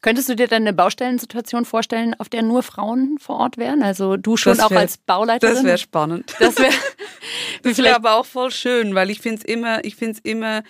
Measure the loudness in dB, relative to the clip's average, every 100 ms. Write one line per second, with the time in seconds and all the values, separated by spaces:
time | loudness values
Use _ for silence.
0 | 2 0 0 0 2 2 2 2 2 2
1 | -2 -4 -4 -10 -6 -4 -2 -2 -2 -2
2 | -4 -6 -8 -2 0 0 -2 -6 -4 -2
3 | -2 -4 -6 -2 -2 -2 -2 0 0 0
4 | 0 0 0 2 4 6 6 4 2 -2
5 | -2 0 2 2 2 4 2 2 0 -2
6 | -2 -4 -8 -4 -2 2 2 2 -4 -10
7 | -18 -16 -14 -10 -10 -4 -2 2 4 4
8 | 4 2 0 -4 -4 -4 0 0 0 0
9 | 0 -2 -6 -8 -6 -4 -2 -4 -6 -8
10 | -8 -6 -6 -6 -4 -6 -8